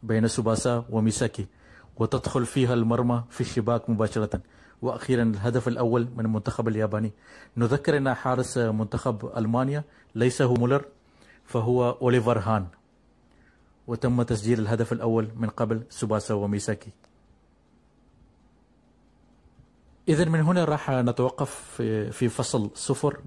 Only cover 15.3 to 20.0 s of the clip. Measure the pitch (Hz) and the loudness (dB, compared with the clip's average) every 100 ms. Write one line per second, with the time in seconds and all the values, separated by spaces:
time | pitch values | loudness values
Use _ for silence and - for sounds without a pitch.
15.3 | 113 110 - 113 113 - - 107 107 - | -4 -6 -2 -2 -2 -6 -8 -2 -2 0
16.3 | 107 101 101 - 101 - - _ _ _ | -2 0 -2 -4 -6 -8 -20 _ _ _
17.3 | _ _ _ _ _ _ _ _ _ _ | _ _ _ _ _ _ _ _ _ _
18.3 | _ _ _ _ _ _ _ _ _ _ | _ _ _ _ _ _ _ _ _ _
19.3 | _ _ - - _ _ _ | _ _ -20 -20 _ _ _